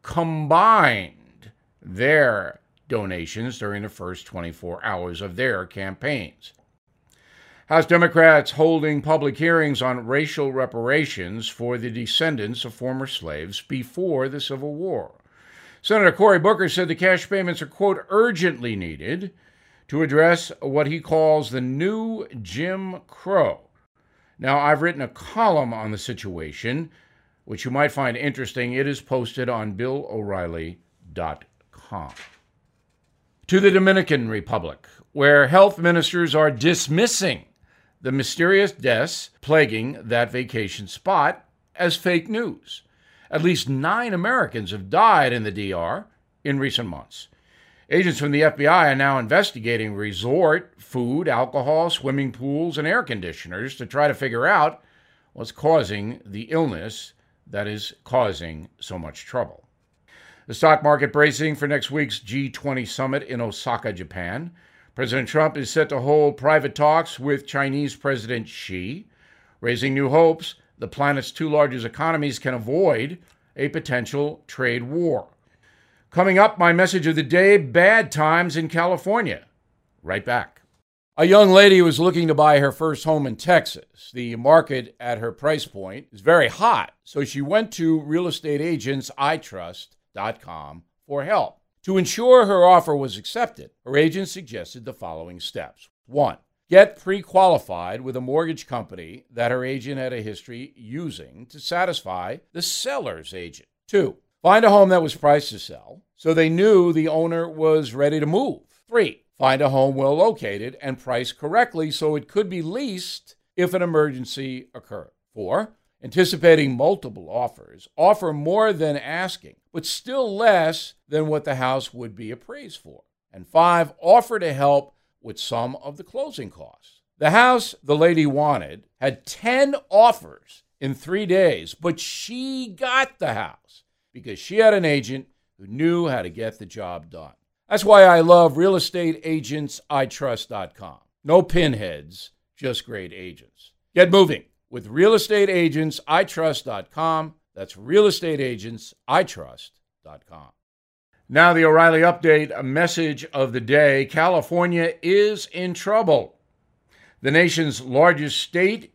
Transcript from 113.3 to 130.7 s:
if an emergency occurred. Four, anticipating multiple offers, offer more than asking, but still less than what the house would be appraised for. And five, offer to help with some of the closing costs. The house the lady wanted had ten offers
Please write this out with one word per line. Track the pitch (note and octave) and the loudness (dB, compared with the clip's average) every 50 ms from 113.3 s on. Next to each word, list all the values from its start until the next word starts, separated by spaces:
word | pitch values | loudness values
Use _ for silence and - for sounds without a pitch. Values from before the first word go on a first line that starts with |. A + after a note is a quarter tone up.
| _ _ _ _ - | _ _ _ _ -4
if | F#3 F3+ E3+ F#3 | -4 -2 -2 0
an | F#3 | -2
emergency | F3+ F3 D#3+ D#3 D3+ D3+ C3 B2+ B2 - - C#3 C3+ C3 B2+ B2+ - _ - | -2 0 2 2 0 0 -2 -8 -12 -12 -12 -10 -10 -10 -12 -12 -16 _ -20
occurred. | A#2+ _ - G#2+ F#2+ C#2 _ _ _ _ _ - | -20 _ -16 -16 -16 -16 _ _ _ _ _ -12
Four, | A2 G2 F2+ A#2+ F#3+ G#3+ G#3+ _ _ _ _ _ _ | -10 -6 -2 -2 -2 -4 -4 _ _ _ _ _ _
anticipating | C3 A#2+ G#2+ F3 F#3 F3+ F#3 C#3+ E3 E3+ D#3+ D#3 D3 C3+ B2+ | -16 -6 0 0 0 2 0 2 6 6 6 6 4 0 0
multiple | A#2+ C#3 E3+ G3+ G3 - B2 G2+ - F2 D2+ | 0 2 0 0 0 -6 -14 -14 -16 -16 -8
offers, | G2+ A#2+ B2 A#2 - - G1+ _ - F2+ - _ - | -6 -6 -6 -6 -8 -12 -20 _ -20 -20 -20 _ -2
offer | - D#3+ F#3+ G#3+ G#3 F#3+ E3 | 2 4 4 4 4 0 -6
more | D3+ D3 D3 E3 F#3+ G#3+ A3 A3 | -4 -4 -2 -2 0 2 2 2
than | G3 D3 D#3+ D3+ C#3+ | 2 0 -2 -2 -2
asking, | C#3 A#2 C3+ D#3+ F3 F#3 F3+ - - - - _ _ _ _ - | -4 -6 -8 -6 -6 -6 -6 -8 -12 -18 -20 _ _ _ _ -12
but | E3 D#3+ | -10 -8
still | - - - - B3+ C4 C4+ B3+ G#3+ G3 | -8 -10 -10 -10 -6 -4 -4 -4 -4 -2
less | G3+ A#3 A3 G3+ F3 D#3+ D#3+ E3 - - - _ _ _ | 2 4 4 6 6 4 0 -2 -4 -12 -14 _ _ _
than | - D3 D#3 D#3 | -6 -4 -4 -2
what | D#3 D3+ D3 D3 | 0 -2 -4 -4
the | C#3+ C3+ | -4 -4
house | C3 C3 B2+ C3 C3+ C3 - | -2 -2 -2 -2 -4 -6 -10
would | - C3 A#2+ A2+ G2 | -14 -14 -16 -16 -14
be | A2 A2+ G#2+ | -14 -14 -14
appraised | B2 - _ - B3 D4 C4+ F3+ - - | -14 -16 _ -20 -20 -18 -18 -20 -20 -20
for. | _ D#2 C2+ - _ _ _ _ _ _ | _ -20 -20 -20 _ _ _ _ _ _
And | _ F#2+ F2+ | _ -20 -14
five, | _ - D#3+ E3+ F3 F3 E3+ E3 C#3+ - _ | _ 2 4 4 4 4 2 0 -2 -4 _
offer | - - G#3+ A#3+ A#3 - A#3 G#3 | 4 6 6 6 6 2 -6 -4
to | F3 D#3+ C3+ | -4 -4 -2
help | C3+ C#3 C#3+ C#3+ C#3+ C#3+ - _ _ _ _ _ _ | 0 2 4 4 2 0 -4 _ _ _ _ _ _
with | - A#2 - - | -18 -18 -14 -12
some | - - A#2 A#2 A#2+ B2 C3+ | -10 -6 -6 -4 -4 -6 -8
of | - - C#3+ C#3+ E3+ | -12 -14 -16 -18 -18
the | F#3 | -20
closing | _ - B3+ C#4 D4+ G#3 D3 A#2 F#2 | _ -10 -10 -10 -8 -10 -14 -16 -16
costs. | _ E2+ C#2+ A1+ _ _ _ _ _ _ _ _ _ - | _ -20 -20 -20 _ _ _ _ _ _ _ _ _ -2
The | - D3+ | 0 4
house | F3+ A3+ B3 B3+ B3+ A#3 - - - _ | 4 6 6 6 4 2 0 -6 -14 _
the | - C#3 D3 | -2 -2 2
lady | D3+ D#3+ F3 E3+ D#3+ D3+ | 4 4 4 4 4 0
wanted | C#3+ C3+ C#3+ D3 D3 C#3+ G#2+ D#2+ C#2 D#2+ G2+ _ _ _ - | 0 0 0 0 0 -2 -2 -4 -10 -16 -20 _ _ _ -4
had | C3 C#3 A#2+ - _ | -4 -4 -4 -6 _
ten | - - - G#3 A#3 B3 C4 C#4+ C#4 C#4 - _ - | -18 -16 -6 -4 -2 2 2 2 2 0 -6 _ 2
offers | F#3 G#3 A3+ A#3+ A3 - - D#2 - - _ _ - _ _ _ | 6 6 6 6 6 2 -6 -20 -20 -20 _ _ -20 _ _ _